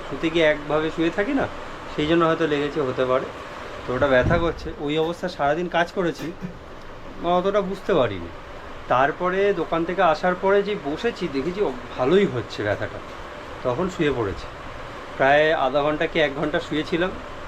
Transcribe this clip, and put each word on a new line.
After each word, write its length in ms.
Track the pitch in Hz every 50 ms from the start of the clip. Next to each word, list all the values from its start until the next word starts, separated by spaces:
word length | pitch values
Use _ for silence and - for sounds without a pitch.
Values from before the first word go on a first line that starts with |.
| - -
শুতে 200 | 143 131 170 160
গিয়ে 140 | 160 170 160
একভাবে 460 | 151 151 147 147 147 147 156 156 160 -
শুয়ে 140 | 170 165 170
থাকি 220 | - 202 202 262
না, 160 | 294 254 160 - - - - - - - - - -
সেই 100 | - 151
জন্য 180 | 151 170 170 165
হয়তো 220 | 160 165 165 165
লেগেছে, 340 | 151 147 143 143 147 139 160
হতে 240 | 139 127 127 143 131
পারে। 200 | 127 127 135 135 - - - - - - - - - - - -
তো 80 | - 123
ওটা 120 | 127 143
ব্যথা 320 | 139 131 127 123 - 165 170
করছে। 340 | 165 165 - - - - 160 165
ওই 180 | 151 143 151 160
অবস্থা 300 | 160 165 170 - - 180
সারাদিন 400 | - - 143 143 156 170 180 170
কাজ 240 | - 165 170 -
করেছি, 400 | - 202 180 165 - - 139 160 - - 185 - - - - - - - - - - - - - - - 170
অতটা 360 | 170 180 180 175 196 196 208
বুঝতে 340 | 196 185 196 - - - 196
পারিনি। 320 | 151 123 104 98 87 85 82 - - - - - - - - - - - -
তারপরে 680 | 127 123 135 151 156 - 180 180 185 196 202 202 196
দোকান 300 | 170 156 - 175 165 165
থেকে 180 | 185 175 185
আসার 320 | 185 165 156 - - 180 180
পরে 280 | 180 196 190 196 202
যে 140 | 190 202 208 - 143
বসেছি, 440 | 143 156 - - 233 - - 185 165
দেখেছি 280 | 139 135 131 185 175 208
ও 120 | 196 143 127 123 - - - -
ভালোই 280 | 127 135 175 208 196
হচ্ছে 360 | 147 123 120 104 - - -
ব্যথাটা, 360 | 104 104 98 - 107 - - - - - - - - - - - - - - -
তখন 280 | - 127 123 147 185 185 -
শুয়ে 160 | - 165 147 131
পড়েছি। 300 | 123 110 95 87 - - - - - - - - - - - - - - - -
প্রায় 380 | - 135 135 143 147 156 156 165
আধা 280 | 147 139 127 131 147
ঘন্টা 240 | 143 151 151 151 165
কি 140 | 160 - 170
এক 140 | 151 143 135
ঘন্টা 260 | 147 160 151 165 165
শুয়েছিলাম, 500 | - - 156 151 156 - 180 160 180 190 - - - - - - -